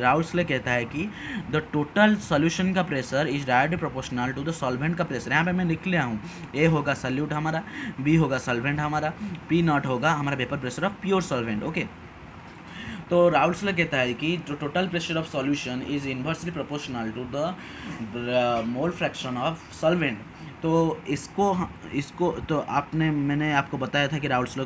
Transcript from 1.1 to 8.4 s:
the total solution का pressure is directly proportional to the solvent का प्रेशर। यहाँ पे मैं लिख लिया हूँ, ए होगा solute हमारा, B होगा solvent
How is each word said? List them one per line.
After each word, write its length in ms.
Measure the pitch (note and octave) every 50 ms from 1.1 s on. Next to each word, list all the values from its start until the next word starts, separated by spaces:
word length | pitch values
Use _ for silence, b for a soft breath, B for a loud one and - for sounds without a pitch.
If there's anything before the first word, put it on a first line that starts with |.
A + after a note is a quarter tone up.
| G3+ B B B C4+ G3+ E3 -
the 80 | B2+ D3+ D3+ - -
total 400 | D3+ D3 - - G3+ G#3+ G#3+ G#3+ G#3
solution 520 | - - E3+ C#3+ D#3 E3 E3 - F#3 F#3+ F#3
का 120 | F#3+ F3 D3+
pressure 360 | D3 C3+ B2 - C3 C3+ D#3 C#3+
is 160 | C#3 C#3+ C#3
directly 340 | B2+ B2 B2 C#3 D#3 F3 -
proportional 520 | E3 C#3 B2+ C3 B2+ - B2+ B2 B2 B2+ C3
to 80 | C#3 C#3+
the 80 | E3 E3 -
solvent 360 | C#3+ B2+ B2+ B2 C#3+ E3 F3 E3
का 60 | E3+
प्रेशर। 280 | - C#3 A#2 G#2 A#2+
यहाँ 120 | C3 D3+ E3+
पे 80 | F3+
मैं 120 | F3+ F#3 F#3
लिख 220 | E3 D#3+ D#3+ -
लिया 180 | F#3+ F3+ E3 C3+
हूँ, 160 | A#2+ A2 G#2+ G#2+ B B B B B -
ए 120 | C#3 D#3
होगा 280 | D#3+ D#3+ D3 C#3 C#3+ C3+
solute 380 | - - B2+ B2+ C3+ D3+ D3
हमारा, 300 | D3+ D3+ D#3 D#3+ D#3+ D#3+ G3+ B B B B A3+ B -
B 160 | C#3 D3 D#3+
होगा 220 | E3 D#3 C3 C3+
solvent 420 | B2+